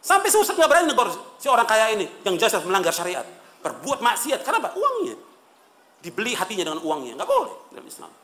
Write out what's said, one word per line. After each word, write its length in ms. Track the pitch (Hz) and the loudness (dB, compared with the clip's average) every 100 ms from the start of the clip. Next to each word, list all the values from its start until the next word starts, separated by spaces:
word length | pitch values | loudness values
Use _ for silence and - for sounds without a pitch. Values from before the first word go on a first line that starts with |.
Sampai 320 | - 392 403 | 2 2 4
si 40 | 427 | 4
ustadz 160 | 403 - | 2 4
nggak 140 | 320 | 6
berani 140 | 311 330 | 6 4
negor 240 | 247 220 - - - | 2 0 -2 -12 -8
si 80 | 285 | 2
orang 240 | 240 226 | 2 4
kaya 240 | 220 220 | 4 4
ini, 160 | 214 165 - 202 | 0 -4 -4 -2
yang 160 | 180 | 2
jelas 160 | 220 196 165 | 2 2 0
melanggar 240 | 190 175 | 0 0
syariat. 340 | 165 175 170 117 - - - | -2 -4 -6 -8 -16 -20 -10
Berbuat 400 | 156 - 269 269 | -10 -8 -6 0
maksiat, 400 | 240 208 285 262 | 0 0 -2 -4
kenapa? 320 | - 427 - | -2 -2 -2
Uangnya. 400 | 370 554 494 214 107 - _ _ _ _ _ _ _ | -2 -2 -2 -6 -8 -20 _ _ _ _ _ _ _
Dibeli 320 | - 120 226 | -12 -6 -4
hatinya 400 | 233 185 214 160 | -4 -6 -4 -6
dengan 80 | 156 | -6
uangnya. 400 | 160 151 127 123 | -4 -6 -6 -10
Nggak 80 | 202 | 0
boleh 240 | 523 - - - | 0 0 -12 -20
dalam 160 | - - | -20 -20
Islam. 260 | - 80 - | -20 -20 -20